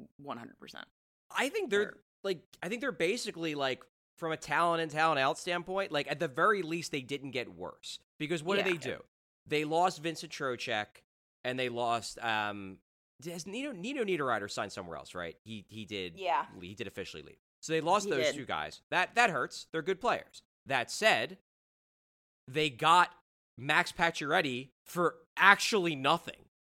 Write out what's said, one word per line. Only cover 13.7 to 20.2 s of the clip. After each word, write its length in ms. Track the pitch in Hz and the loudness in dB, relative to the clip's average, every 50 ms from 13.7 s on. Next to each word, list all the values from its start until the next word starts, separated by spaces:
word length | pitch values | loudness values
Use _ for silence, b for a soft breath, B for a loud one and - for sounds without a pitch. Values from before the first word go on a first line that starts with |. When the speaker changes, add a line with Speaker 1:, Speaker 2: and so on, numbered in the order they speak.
Speaker 2:
Nino 320 | 247 170 175 240 285 277 226 | -8 -8 -6 -6 -4 -2 0
Niederreiter 460 | 202 185 151 143 127 117 107 101 98 | 0 0 0 2 0 0 0 -2 -4
signed 200 | - 127 110 98 | -4 -4 -6 -6
somewhere 260 | - 104 92 85 80 71 | -6 -8 -8 -8 -10 -10
else, 180 | 67 - - | -12 -10 -10
right? 200 | 90 85 82 82 - _ | -8 -8 -8 -10 -12 _
He, 220 | 110 113 104 92 - | -14 -12 -12 -12 -14
he 160 | 107 110 107 | -14 -14 -10
did 280 | 87 104 98 92 87 82 190 | -8 -6 -6 -6 -6 -8 -4
Speaker 1:
Yeah. 280 | 190 175 160 147 156 - - 98 | -2 0 0 0 0 -4 -8 -14
Speaker 2:
he 140 | 87 90 104 | -12 -12 -10
did 120 | 98 113 98 | -10 -10 -8
officially 360 | - 104 90 - - 78 73 | -8 -8 -10 -10 -12 -14 -16
leave. 160 | 73 69 _ _ _ _ _ | -16 -20 _ _ _ _ _
So 120 | - - 160 | -6 -4 -2
they 80 | 160 | -2
lost 240 | 151 165 190 208 196 | 2 2 2 2 2
Speaker 1:
He 60 | 202 | 0
Speaker 2:
those 140 | 165 135 156 143 | 0 0 0 0
Speaker 1:
did. 80 | 131 | 0
Speaker 2:
two 100 | 143 127 | -2 -4
guys. 360 | - 92 76 76 76 - - _ _ | -4 -4 -4 -4 -6 -8 -14 _ _
That, 240 | 147 175 180 - - | 0 0 0 2 4
that 140 | 226 240 214 | 4 4 4
hurts. 380 | 165 127 135 - - - - - | 4 0 -2 -4 -6 -10 -12 -8
They're 100 | - 165 | -6 -4
good 200 | 147 175 190 180 | -4 -2 -4 -2
players. 420 | - 233 165 87 | 0 0 0 -2